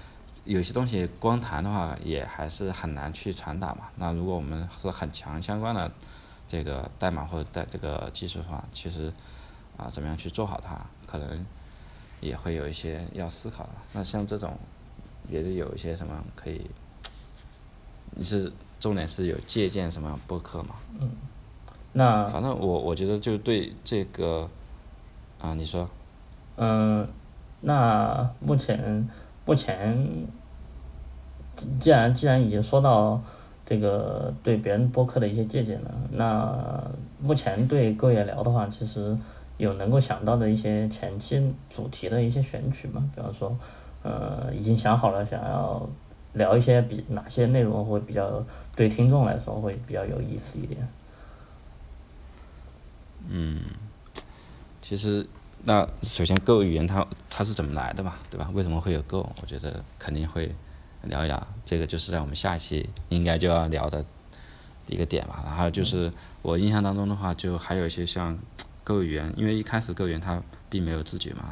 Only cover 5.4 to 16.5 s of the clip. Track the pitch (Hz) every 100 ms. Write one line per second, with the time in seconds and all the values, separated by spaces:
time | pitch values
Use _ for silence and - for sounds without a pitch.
5.4 | 92 104 110 107 82 - - - - -
6.4 | - 85 73 67 60 - 92 80 78 85
7.4 | 80 87 - - 76 73 82 - 90 87
8.4 | 85 78 - - 85 85 78 - - -
9.4 | - - - - - - 76 85 87 95
10.4 | 104 - - 78 - - - 76 71 78
11.4 | 95 - - - - - - - - -
12.4 | 87 82 73 80 82 80 85 - 85 -
13.4 | 113 - - - - 107 92 107 101 107
14.4 | 107 - - - - - - - - 78
15.4 | 87 92 73 - 82 82 78 76 - -
16.4 | -